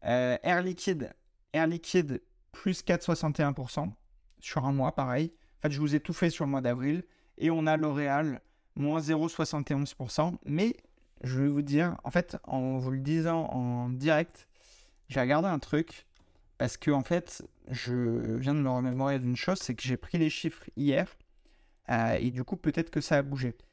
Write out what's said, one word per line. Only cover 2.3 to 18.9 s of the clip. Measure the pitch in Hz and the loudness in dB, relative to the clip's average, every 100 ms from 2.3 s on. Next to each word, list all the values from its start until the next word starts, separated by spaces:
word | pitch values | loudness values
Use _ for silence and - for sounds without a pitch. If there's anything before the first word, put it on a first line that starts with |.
| _ _ | _ _
plus | - 190 180 | -4 -2 0
quatre | - 170 | 0 0
soixante | - 165 156 143 | 2 0 0 0
et | |
un | 143 | 0
pour | 135 127 | -2 -6
cent | - 170 - _ _ _ _ | -6 -6 -8 _ _ _ _
sur | - 151 | -6 -2
un | 135 | 0
mois, | 139 127 - | 2 0 0
pareil. | 131 127 165 - _ _ | 0 0 -2 -6 _ _
En | |
fait, | 156 | -4
je | 139 | 0
vous | 151 147 | 2 2
ai | |
tout | - | 0
fait | 165 175 | 0 0
sur | - 143 | 2 0
le | |
mois | 139 | 0
d'avril. | 123 123 135 170 - _ _ - | 0 0 0 -2 -4 _ _ -2
Et | 160 | 0
on | 165 156 | 2 4
a | 156 | 2
L'Oréal, | 151 139 143 143 156 127 - _ _ - | 2 0 0 2 0 -4 -10 _ _ -4
moins | 143 160 | 0 0
zéro | 151 156 160 | 2 2 0
soixante | - 156 151 135 | -2 -2 -2 -2
et | 139 | -2
onze | 143 - | -2 -6
pour | 127 | -4
cent. | - 170 - - | 0 0 -2 -4
Mais | 151 226 - _ _ _ - | 0 0 -2 _ _ _ -10
je | 127 127 | -4 0
vais | 143 | 2
vous | 143 | 2
dire, | 143 143 175 - 123 | 2 2 2 -2 -2
en | |
fait, | 170 143 - - | -2 -2 -6 -6
en | 135 131 131 | -4 -2 -2
vous | 131 | -2
le | 135 | -2
disant | 135 160 165 165 - | 0 0 2 0 -2
en | 127 123 123 123 | -2 -2 -2 -2
direct, | 127 147 151 165 - - _ - - - _ - | 0 2 4 2 -6 -20 _ -20 -20 -20 _ -4
j'ai | 135 | 0
regardé | 123 151 190 | 4 4 2
un | 147 | 0
truc. | - 151 - - - _ _ _ _ - | 0 0 0 -6 -20 _ _ _ _ -4
Parce | 120 - | -4 0
que, | 151 | 2
en | 139 | 2
fait, | - 175 175 - - _ - | 2 0 -2 -12 -16 _ -10
je | 123 123 123 117 117 110 113 | -8 -2 0 0 0 -2 -2
viens | 135 | 0
de | 147 | 0
me | 131 | 2
remémorer | 127 127 | 0 0